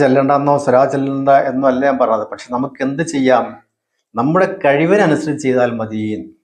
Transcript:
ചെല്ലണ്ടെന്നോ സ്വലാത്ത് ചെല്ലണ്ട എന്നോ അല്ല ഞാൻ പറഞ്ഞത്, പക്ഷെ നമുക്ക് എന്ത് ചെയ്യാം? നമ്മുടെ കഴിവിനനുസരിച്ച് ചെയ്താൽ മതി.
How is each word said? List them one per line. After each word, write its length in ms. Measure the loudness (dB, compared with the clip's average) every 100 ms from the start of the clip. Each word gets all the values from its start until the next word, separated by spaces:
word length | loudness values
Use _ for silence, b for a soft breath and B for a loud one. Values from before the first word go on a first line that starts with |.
ചെല്ലണ്ടെന്നോ 520 | 2 2 2 2 2 0 2
സ്വലാത്ത് 280 | 2 2
ചെല്ലണ്ട 360 | 0 -4 -2 2 4 2
എന്നോ 160 | 0 0
അല്ല 100 | 0 0
ഞാൻ 80 | 0
പറഞ്ഞത്, 240 | 0 -2 -4
പക്ഷെ 160 | -12 -8 -6
നമുക്ക് 240 | -6 -6 -6
എന്ത് 160 | -4 -4
ചെയ്യാം? 320 | -2 2 2 0 -10 _ _ _ _ _ -4
നമ്മുടെ 280 | 0 2 0 0 0
കഴിവിനനുസരിച്ച് 800 | 2 2 2 2 0 -2 -4 -2
ചെയ്താൽ 260 | 0 0 -2
മതി. 240 | -6 -6 -6 -6 -10 _